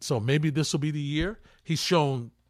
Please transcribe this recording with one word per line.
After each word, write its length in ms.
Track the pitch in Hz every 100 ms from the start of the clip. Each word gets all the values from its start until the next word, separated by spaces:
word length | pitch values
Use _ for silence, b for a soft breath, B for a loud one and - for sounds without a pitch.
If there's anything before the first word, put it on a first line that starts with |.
So 180 | - 117
maybe 320 | 110 147 156
this 220 | 143 151
will 80 | 160
be 100 | 151
the 80 | 151
year. 400 | 143 151 175 220 b b
He's 160 | - 160
shown 540 | - 175 147 131 117 - _